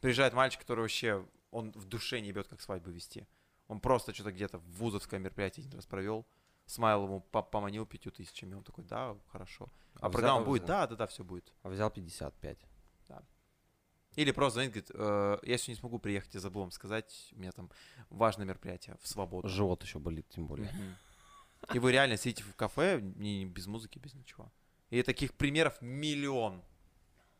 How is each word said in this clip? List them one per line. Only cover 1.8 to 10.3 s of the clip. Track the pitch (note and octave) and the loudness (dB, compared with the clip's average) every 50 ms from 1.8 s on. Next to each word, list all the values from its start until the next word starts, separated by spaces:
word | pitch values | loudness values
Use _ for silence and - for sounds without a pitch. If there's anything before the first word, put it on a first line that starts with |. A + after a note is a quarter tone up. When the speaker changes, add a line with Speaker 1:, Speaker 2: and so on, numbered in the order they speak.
| G2+ | -12
Speaker 1:
душе | F#2+ G2+ A2+ - - - A#2+ | -6 -6 -4 -4 -2 -4 -4
не | G#2+ G2+ | -4 -4
ебет, | G2 G2+ G2+ - | -6 -6 -6 -6
как | - - | -10 -16
свадьбу | - - G2+ F#2 E2+ F2+ | -8 -6 -6 -6 -6 -8
вести. | E2+ E2+ - - - A2+ G#2+ _ _ _ _ _ _ _ _ _ | -10 -10 -12 -12 -14 -14 -16 _ _ _ _ _ _ _ _ _
Он | G#2+ G#2 | -10 -4
просто | - B2+ C3 A#2+ - - G2+ | 4 4 4 4 4 -2 -10
что-то | - G#2 G#2+ F#2+ | -6 -6 -8 -4
где-то | F#2 G2+ G2 - F2+ | -2 -4 -4 -4 -8
в | E2 F2 E2+ F2+ | -14 -12 -8 -2
вузовское | A2+ A#2 G2+ G2+ - - - G2 | -2 0 0 -2 -4 -4 -6 -6
мероприятие | F#2 F#2 - - G2+ F#2+ - - C3+ | -6 -6 -4 -2 -2 -2 -2 -6 -14
один | C3+ C3+ - | -12 -12 -14
раз | F#2+ | -12
провел. | - - G2 F#2+ G2+ A2 A2 A2+ _ _ _ _ _ _ _ _ | -8 -6 -4 -2 -2 -2 -4 -6 _ _ _ _ _ _ _ _
Смайл | - - - A#2 A2 G#2+ G#2 G2+ | -14 -4 2 6 6 6 6 4
ему | G2 G2 F#2+ | 0 -2 -4
по-, | F2+ _ - A2+ G#2 | -6 _ 0 0 0
поманил | - - G#2+ G2+ G2+ G2+ A2 A2 | 2 -2 -2 -2 -2 -4 -6 -8
пятью | - - - - - - | -8 -10 -12 -12 -12 -12
тысячами, | - F#2 - - - - F#2 F#2+ | -12 -16 -14 -14 -14 -14 -12 -12
он | G2 - | -14 -14
такой: | - - - - | -16 -16 -16 -12
"Да, | E2+ - A2+ B2+ B2+ G#2 G2+ - _ - | -8 -6 -4 -4 -6 -8 -10 -14 _ -14
хорошо". | - - - - - G2+ - - - - _ _ | -14 -14 -14 -14 -16 -16 -16 -16 -20 -20 _ _
А | - - | -4 -4
Speaker 2:
А | G#2+ | 0
взял, | |
Speaker 1:
программа | F2+ - A#2 B2 | 2 4 6 6